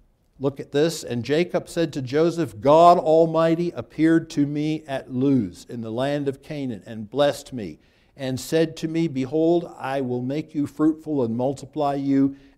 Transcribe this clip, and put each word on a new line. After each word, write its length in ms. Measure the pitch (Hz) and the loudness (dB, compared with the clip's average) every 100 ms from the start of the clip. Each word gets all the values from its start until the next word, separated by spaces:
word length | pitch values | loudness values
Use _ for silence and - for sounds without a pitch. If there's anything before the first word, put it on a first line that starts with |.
| _ _ _ - | _ _ _ -6
look 180 | 135 135 | -4 -4
at 140 | - | -4
this. 320 | 143 165 165 | 0 0 -2
"And 200 | - 120 | -6 -6
Jacob 440 | 117 151 175 175 - | -2 0 0 -2 -4
said 240 | 170 165 | -4 -4
to 100 | - | -4
Joseph, 580 | 127 143 170 165 143 101 | -2 0 0 0 -6 0
'God 380 | 127 160 175 180 | 6 8 10 8
Almighty 720 | 156 160 165 160 165 165 175 | 6 4 4 2 2 2 -2
appeared 600 | 123 117 - 160 165 160 | -6 -10 0 4 2 0
to 160 | - 143 | -2 -2
me 360 | 147 151 156 151 | -2 -4 -4 -6
at 260 | 135 - | -10 -6
Luz 540 | 127 139 135 95 82 - | -2 2 2 0 -8 -14
in 120 | 123 | -12
the 120 | 113 | -8
land 340 | 113 135 147 139 | -4 -2 -2 -4
of 160 | 135 | -8
Canaan 400 | - 151 135 104 - | -10 -10 -8 -10 -12
and 220 | 110 104 | -14 -8
blessed 440 | 131 143 - - | 0 0 0 -8
me, 260 | 123 95 76 _ _ _ - | -10 -10 -12 _ _ _ -10
and 220 | 131 127 | -6 -6
said 380 | - 160 165 151 | -2 0 0 -2
to 100 | 160 | -6
me, 180 | 165 165 | -2 -2
Behold, 680 | 131 127 156 160 170 170 - | -2 -2 0 2 2 -2 -10
I 240 | 131 139 | -6 -4
will 220 | 127 123 | -4 -4
make 320 | 127 147 156 | -4 -6 -6
you 120 | 151 143 | -6 -6
fruitful 580 | - 156 156 156 143 | 0 0 0 -4 -2
and 120 | 117 117 | -2 -2
multiply 580 | 127 143 127 151 143 | -4 -4 -10 -4 -2
you, 420 | 139 139 139 139 135 - | -2 0 2 2 -2 -20